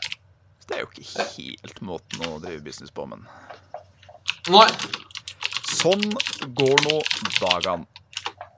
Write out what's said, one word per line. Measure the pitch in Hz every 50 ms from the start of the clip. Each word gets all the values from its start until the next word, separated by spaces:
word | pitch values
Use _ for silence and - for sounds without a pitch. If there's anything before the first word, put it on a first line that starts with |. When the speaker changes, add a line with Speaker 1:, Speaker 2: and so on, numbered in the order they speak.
| - - - - _ - _ _ _ _ _
Speaker 1:
Så | _ _ -
det | -
er | - -
jo | -
ikke | - - - - - - - - -
helt | - 65 65 - - - - - -
måten | 110 95 85 78 - - - - 85 85
å | 78 76
drive | 87 90 82 76
business | 73 71 67 - - - -
på, | - 71 65
men | 53 - - - - - - - - - - - - - - - _ _ - - - - - - - - -
Speaker 2:
Nei. | 170 180 214 220 - - - - - - - - - - - - - - - - - - - -
Speaker 1:
Sånn | - - - - 165 196 202 208 208 202 - - - - - 165 139 120
går | 139 135 131 139 143 147
nå | 147 156 151 - - - - - - - -
dagene. | 98 90 87 87 87 92 87 85 - - - - - _ - - - - - - - - -